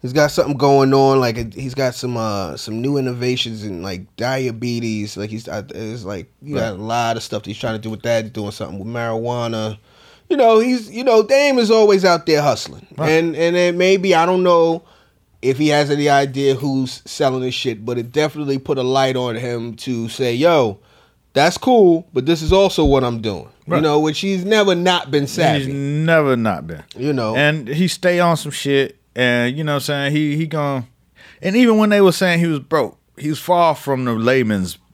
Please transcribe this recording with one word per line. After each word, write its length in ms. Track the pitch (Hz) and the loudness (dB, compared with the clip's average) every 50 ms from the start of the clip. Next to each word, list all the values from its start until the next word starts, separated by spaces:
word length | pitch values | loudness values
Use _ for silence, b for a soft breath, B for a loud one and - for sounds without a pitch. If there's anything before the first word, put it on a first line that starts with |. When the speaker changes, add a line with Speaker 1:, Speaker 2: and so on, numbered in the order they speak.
| - | -8
Speaker 1:
he's 100 | 123 127 | -2 0
got 200 | 160 147 147 - | 2 2 2 2
something 240 | - 175 139 147 127 | 0 0 0 0 0
going 340 | 139 160 143 139 135 135 135 | 2 4 4 4 4 4 4
on. 280 | 135 135 135 135 135 | 4 4 4 4 4
Like, 340 | 127 120 113 120 117 117 - | 2 0 -2 -4 -8 -4 -4
he's 200 | - 135 131 120 | -4 -4 -4 -6
got 200 | 135 135 127 120 | -4 -4 -4 -4
some, 220 | - - 123 123 117 | -4 -8 -6 -4 -4
uh, 380 | 110 110 104 101 95 82 69 - | -4 -4 -4 -4 -4 -6 -8 -10
some 240 | - - 107 110 120 | -10 -8 -8 -6 -4
new 160 | 139 143 139 | -2 -2 -2
innovations 640 | 131 127 123 120 123 123 127 127 - 117 113 110 104 | -2 -4 -6 -4 -4 -4 -2 -2 -4 -6 -6 -10 -10
in, 160 | 107 95 85 90 | -10 -10 -8 -8
like, 220 | 98 95 90 92 _ _ | -10 -10 -10 -12 _ _
diabetes. 1000 | - 113 123 135 131 131 123 113 113 120 120 120 117 117 117 110 107 104 104 - | -8 -6 -4 -4 -2 -4 -6 -6 -6 -6 -6 -4 -4 -4 -4 -4 -6 -6 -8 -8
Like, 140 | 92 101 107 | -10 -10 -8
he's, 160 | 110 110 113 - | -10 -12 -10 -10
uh, 140 | - 107 98 - - | -10 -10 -10 -10 -12
it's 300 | 90 110 - 113 123 107 | -12 -10 -10 -12 -12 -12
like, 260 | 92 104 92 80 _ _ _ - | -12 -12 -12 -12 _ _ _ -14
you 140 | 143 147 | -10 -6
got 160 | 135 113 113 101 | -6 -4 -6 -6
Speaker 2:
Right. 60 | 92 | -8
Speaker 1:
a 40 | 107 | -8
lot 340 | 113 113 120 117 113 113 | -4 -4 -2 -2 -2 -4
of 60 | 113 - | -4 -6
stuff 220 | - - 104 - | -8 -10 -10 -8
that 60 | 104 | -10
he's 80 | 104 - | -12 -8
trying 160 | - 120 110 | -6 -6 -6
to 40 | 107 | -6
do 100 | 110 113 | -8 -10
with 120 | 110 107 - | -12 -8 -4
that. 220 | 117 117 113 110 | -2 -2 -2 -2
He's 80 | 110 - | -4 -8
doing 180 | 110 104 101 | -8 -8 -8
something 280 | 104 - 110 73 87 98 | -8 -10 -12 -10 -10 -12
with 100 | 95 113 | -12 -10
marijuana. 920 | 117 120 117 113 113 113 117 120 123 120 117 117 117 110 107 110 107 104 b b b b b b b b b _ | -8 -6 -6 -4 -4 -4 -4 -4 -4 -4 -4 -4 -4 -4 -6 -6 -8 -10 b b b b b b b b b _
You 80 | 349 | 0
know, 220 | 285 254 233 226 220 | 4 4 6 6 4
he's, 320 | 226 254 254 247 214 208 | 4 2 0 -2 -4 -8
you 140 | 202 226 254 | -10 -2 0
know, 180 | 269 226 220 220 | 4 4 4 4
Dame 360 | 214 269 277 285 285 269 254 | 4 4 4 4 4 4 2
is 120 | 233 208 | 4 4
always 340 | 226 226 214 208 202 190 180 | 4 6 6 6 6 6 4
out 220 | 190 175 170 - | 4 2 2 2
there 160 | - 156 147 147 | 2 2 2 4
hustling. 440 | 147 120 - - - 67 73 - _ - | 2 0 0 -4 -12 -14 -20 -20 _ -8
Speaker 2:
Right. 140 | - 151 156 | -4 0 2
Speaker 1:
And, 240 | 156 160 165 170 156 | 2 2 2 0 -2
and 200 | 143 165 170 175 | 0 0 0 2
it 180 | 180 180 175 175 | 2 2 2 2
may 200 | 175 180 185 196 196 | 2 2 2 2 2
be, 160 | 180 196 175 | 2 2 4
I 120 | 160 165 | 4 4
don't 160 | 175 185 185 185 | 2 2 2 4
know 400 | 180 175 170 165 165 165 170 - b b b b b b b b _ _ _ - | 4 6 6 4 4 2 -2 -6 b b b b b b b b _ _ _ -2
if 160 | 127 135 123 | -2 0 2
he 100 | 151 151 | 2 2
has 220 | 147 147 147 143 | 4 2 2 2
any 180 | 147 147 143 147 | 0 0 2 4
idea 460 | 139 139 139 139 127 135 139 139 135 | 4 4 2 0 -2 0 0 0 0
who's 480 | 123 139 143 135 135 131 127 - - _ - | 0 -2 -2 -2 -2 -2 -4 -6 -14 _ -16
selling 320 | - - 151 135 131 127 127 | -4 -2 0 0 0 -2 -4
this 120 | 127 123 | -4 -4
shit, 300 | - - 131 117 110 107 | -4 -4 -4 -6 -6 -6
but 140 | 120 123 120 | -6 -6 -6
it 120 | 117 117 120 | -6 -4 -2
definitely 460 | 147 151 156 143 151 151 139 139 135 | -2 -2 -2 -2 -6 -4 -4 -4 -4
put 200 | 135 - 151 135 | -2 -4 -4 -2
a 40 | 127 | -2
light 340 | 127 131 135 135 131 131 | 0 2 2 2 2 0
on 200 | 127 127 123 113 | -2 -2 -4 -4
him 380 | 113 123 123 120 120 117 120 110 | -6 -6 -6 -6 -6 -8 -10 -12
to 320 | 113 - 135 123 117 113 110 | -12 -8 -6 -6 -4 -6 -8
say, 240 | - - 135 123 117 | -6 -4 -2 -2 0
"Yo, 440 | 117 147 170 170 151 127 110 98 - b b b b b b b b b _ _ | 2 2 4 4 4 2 0 -2 -8 b b b b b b b b b _ _
that's 240 | 135 143 170 175 | 2 2 2 0
cool, 500 | - - 254 254 233 202 180 170 165 175 _ - | 0 0 4 6 6 6 6 4 2 -2 _ -6
but 140 | 127 127 | -4 0
this 160 | 143 170 156 156 | 0 -2 -2 0
is 100 | 156 185 | 2 4
also 320 | 190 196 190 - - 156 | 4 4 2 2 2 2
what 180 | 143 139 139 127 | 4 4 2 2
I'm 200 | 123 120 113 107 | 0 -4 -4 -6
doing." 260 | 110 98 82 - - _ _ _ | -6 -6 -6 -12 -16 _ _ _
You 60 | 143 165 | -4 -2
Speaker 2:
Right. 80 | 165 156 | 0 0
Speaker 1:
know, 180 | 156 147 151 | 2 2 2
which 200 | 156 156 156 - | 0 0 -2 -4
he's 240 | - 196 196 185 175 | -4 -4 -4 -4 -2
never 300 | 196 220 214 208 196 185 | 0 2 2 4 2 2
not 360 | 170 175 185 180 175 - 135 | 2 2 0 0 0 -2 -2
been 160 | 135 147 143 | -2 -2 -2
savvy. 380 | 131 - - 170 160 151 143 135 | -2 -2 0 0 2 2 0 -2
Speaker 2:
He's 80 | 131 139 | -4 -6
never 640 | 139 139 139 147 151 156 165 165 160 151 139 131 | -6 -4 -4 -2 -2 2 2 4 4 4 2 2
not 300 | 120 113 110 95 76 67 | 2 2 0 -2 -2 -6
been. 160 | 80 82 76 - _ - | -12 -14 -14 -16 _ -12
Speaker 1:
You 200 | - 123 147 147 | -6 -4 -2 -2
know. 200 | 131 113 107 110 | -2 -2 -2 0
Speaker 2:
And 340 | 127 147 147 151 156 135 107 | 2 0 0 0 -2 -6 -6
he 200 | 143 156 185 175 | -2 -2 0 -2
stay 320 | - - - 180 175 175 | -2 -2 -2 0 2 2
on 160 | 175 170 170 | 2 2 2
some 160 | 147 - 151 135 | 0 -4 -8 -10
shit, 460 | - - 139 139 139 139 117 - _ _ _ _ | -6 -2 0 2 2 2 0 -4 _ _ _ _
and, 400 | 120 127 123 123 120 120 123 131 | 0 0 2 2 2 0 -2 -2
you 80 | 151 160 | -4 -4
know 80 | 151 147 | -2 -2
what 40 | |
I'm 40 | 139 | -2
saying, 320 | 131 - 147 143 139 139 147 | -2 -4 -4 -4 -2 -2 0
he, 240 | 151 151 151 143 | 0 0 0 -2
he 100 | 151 165 | -4 -4
gon-, 400 | 156 160 156 147 143 139 131 120 - _ _ _ _ _ B B B B B | -4 -4 -4 -4 -2 -4 -6 -8 -10 _ _ _ _ _ B B B B B
and 160 | B 190 190 | B -2 2
even 220 | 233 254 233 220 214 | 4 4 4 4 4
when 100 | 214 208 | 4 4
they 140 | 208 202 196 | 4 6 6
were 100 | 185 165 | 4 4
saying 280 | - 190 180 175 170 | 4 0 0 2 2
he 60 | 170 | 2
was 120 | 170 160 143 | 0 0 -2
broke, 380 | 131 _ 160 156 120 98 - _ _ _ _ | -4 _ 0 0 0 -2 -6 _ _ _ _
he's 220 | - 143 151 156 - | -8 -6 -6 -6 -6
far 360 | - - 180 175 170 165 151 | 0 0 2 4 4 2 2
from 300 | - - 139 139 127 127 | 0 -2 -4 -2 -2 -2
the 80 | 123 117 | -2 -2
layman's 640 | 110 113 120 131 131 123 107 107 98 92 90 - - _ _ | 0 2 2 2 2 2 2 0 -2 -2 -4 -6 -14 _ _